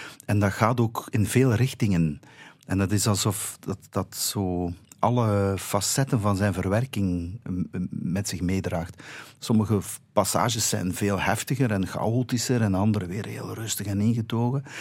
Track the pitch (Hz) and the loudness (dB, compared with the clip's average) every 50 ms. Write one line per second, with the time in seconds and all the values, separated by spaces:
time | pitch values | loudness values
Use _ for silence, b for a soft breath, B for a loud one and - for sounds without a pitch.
0 | B B B B - - 104 104 101 101 95 - 113 107 123 120 117 110 - - | B B B B -4 0 2 2 4 2 2 4 2 4 4 4 2 2 0 -4
1 | - - - 117 101 - - 123 131 135 113 98 120 131 - - 123 104 95 85 | -6 -2 0 0 0 2 4 4 4 6 4 4 2 0 0 0 0 2 4 4
2 | 82 80 73 - B B B B B B B B - - 95 95 98 90 104 104 | 2 2 0 -4 B B B B B B B B -8 -2 0 0 2 2 2 2
3 | - 113 104 95 - 113 95 - - - - - - - - - - - - 101 | 2 2 2 2 2 0 -2 -2 -4 -8 -10 -10 -8 -8 -8 -8 -10 -6 -4 -4
4 | 92 - - - - - - 107 98 92 90 87 87 87 87 - - _ - - | -4 -4 -6 -6 -6 -4 -2 -2 -2 0 0 -2 -2 -4 -4 -8 -14 _ -6 -2
5 | - 107 123 123 120 110 104 101 98 98 98 92 - - - 101 95 - - - | 0 2 2 2 2 2 2 2 2 2 0 -2 -2 -2 -2 -2 0 0 0 0
6 | 139 139 - 117 101 104 101 92 101 104 90 92 92 95 95 110 127 135 - 104 | 0 0 0 0 2 2 2 2 2 2 2 0 0 0 0 0 0 -2 -2 -2
7 | 98 92 90 87 87 87 92 120 - - 95 90 92 - - 92 90 - - - | 0 0 0 -2 -4 -6 -8 -10 -8 -6 -4 -4 -4 -4 -4 -6 -6 -6 -6 -6
8 | - - 82 98 101 - - 85 87 87 95 95 87 90 - 85 85 87 - B | -4 -2 -2 -2 -2 -4 -4 -2 -2 0 0 0 -2 -2 -2 -4 -4 -6 -8 B
9 | B B B B B B B B - - 120 110 107 101 113 101 87 - - - | B B B B B B B B -2 2 2 2 4 4 2 0 0 -2 -8 -14
10 | - _ - - 98 - - - 85 120 113 110 - - - 107 92 92 92 - | -16 _ 0 2 2 2 2 2 2 2 2 0 0 0 -2 -2 -2 -2 -2 0
11 | 104 101 101 92 87 98 98 98 - - 143 131 139 120 107 98 92 90 - - | 0 0 0 0 0 0 0 0 -2 -2 -2 0 0 2 2 0 -2 -2 -4 -4
12 | - 104 113 120 127 120 127 123 - - 127 120 110 101 95 92 98 110 107 104 | -2 0 0 0 0 0 -2 -2 0 0 2 2 2 2 2 2 2 2 2 2
13 | 92 87 87 113 101 - 113 113 - 90 - - 110 - - - 98 101 98 98 | 0 -4 -6 -6 -6 -8 -8 -8 -8 -8 -8 -8 -6 -6 -6 -4 -4 -2 0 2
14 | 104 113 117 117 110 117 - 113 120 120 123 139 135 B B B | 2 2 2 2 0 -2 -2 0 0 0 0 -2 -4 B B B